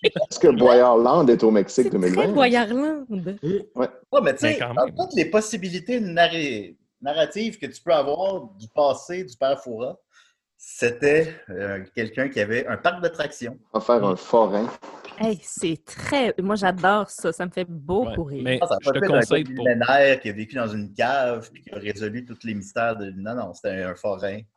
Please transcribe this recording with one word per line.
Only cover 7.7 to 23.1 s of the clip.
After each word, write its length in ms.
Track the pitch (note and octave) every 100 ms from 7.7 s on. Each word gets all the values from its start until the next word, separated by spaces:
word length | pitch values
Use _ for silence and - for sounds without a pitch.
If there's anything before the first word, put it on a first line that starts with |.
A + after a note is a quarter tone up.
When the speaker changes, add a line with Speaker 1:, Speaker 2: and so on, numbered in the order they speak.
| C3
Speaker 3:
peux 120 | E3+
avoir 480 | D#3+ C#3 D3 F#3+ F#3+ B2 -
du 80 | A2 -
passé 480 | C#3+ C#3 - F3+
du 140 | F#3 -
père 200 | C3+ C3+
Fouras, 340 | C3 A2+ B2+ F3+ _ _ _ _ _ _
c'était, 760 | - - A#2+ A#2+ C#3+ D3+ D#3+ D#3+ -
euh, 340 | F#2 G2 G2 F#2+ -
quelqu'un 340 | A2 A2 C3+
qui 100 | C3
avait 260 | G#2 A#2 B2+
un 100 | G#2+
parc 240 | E3+ F3+
d'attractions. 560 | E3+ - D3 - A#2 - _
Speaker 1:
On 60 | A2
va 60 | -
faire 180 | A#2+ G2+
un 100 | F2+
forain. 520 | - A#2 G#2+ G2+ A#2 - - - - -
Speaker 2:
Hey, 200 | A3 G3
c'est 400 | - - F3 D#3+ -
très, 480 | - - C#4+ A#3 -
moi, 140 | F#3 G#3+
j'adore 540 | F#3+ F3+ F3+ G#3 G3
ça. 220 | - F3+
Ça 140 | E3 F3+
me 60 |
fait 140 | F#3 F3+
beaucoup 540 | E3+ C#3+ F#3+ B3+ A2+
Speaker 4:
Ouais, 120 | D3 C#3
Speaker 2:
rire. 60 |
Speaker 4:
mais 160 | B2+ B2+
Speaker 3:
Ah, 60 | -
ça 80 | -
a 20 |
Speaker 4:
je 80 | C#3
Speaker 3:
pas 40 |
Speaker 4:
te 60 | C3+ -
Speaker 3:
fait 60 |
d'un 80 | B2
Speaker 4:
conseille 240 | A2+ D3+
Speaker 3:
gars 100 | C3 B2+
Speaker 4:
pour 100 | A#2+
Speaker 3:
millénaire 540 | A#2 A#2+ C#3 C#3 C3
qui 100 | A2
a 40 |
vécu 220 | G#2 G#2+ C3+
dans 120 | A2+
une 260 | G#2+ G#2
cave 560 | G2+ A#2+ C#3 B2+ A#2 A2
puis 80 | -
qui 100 | -
a 60 | G2+
résolu 480 | G2+ G2+ G#2+ A2+ B2
tous 140 | A2+
les 120 | A#2 G#2
mystères 400 | F#2+ - A#2 A2
de, 160 | G2